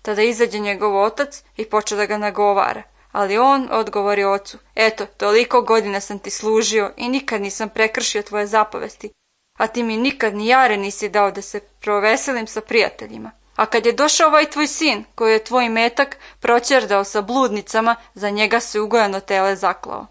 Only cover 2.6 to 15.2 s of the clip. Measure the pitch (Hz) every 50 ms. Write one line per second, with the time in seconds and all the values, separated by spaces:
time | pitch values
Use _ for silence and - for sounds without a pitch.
2.6 | - - - 214 208 _ _ _ _ _ - 208 202 190 196 226 247 269 277 277
3.6 | 254 - - 226 214 208 196 208 196 202 202 202 196 196 196 196 196 - - -
4.6 | _ _ _ 220 220 220 220 - 202 - _ _ 208 208 208 233 240 240 - 247
5.6 | 240 240 226 226 202 202 196 202 - - 208 196 - 196 - - 214 220 220 220
6.6 | 226 214 220 220 202 196 - - 240 240 262 269 269 - 233 208 202 196 - -
7.6 | 220 208 - - 220 220 220 262 233 - - 208 208 - 208 208 208 202 214 220
8.6 | 214 - - 185 - - - _ - 208 _ _ _ _ _ _ _ _ _ -
9.6 | - - - 240 240 226 220 220 247 277 277 - 247 220 196 208 214 226 254 262
10.6 | 262 240 214 202 196 202 196 - 214 202 175 208 202 196 180 196 196 - - 202
11.6 | - _ _ _ - 214 208 202 196 214 233 269 - 285 262 240 220 214 - 220
12.6 | 220 - - 233 190 - - - 214 214 - 113 - 220 _ _ _ _ _ -
13.6 | 220 214 - 233 214 233 240 240 285 302 294 - 330 311 294 302 311 302 - 285
14.6 | 302 277 - - 320 302 226 208 214 _ _ -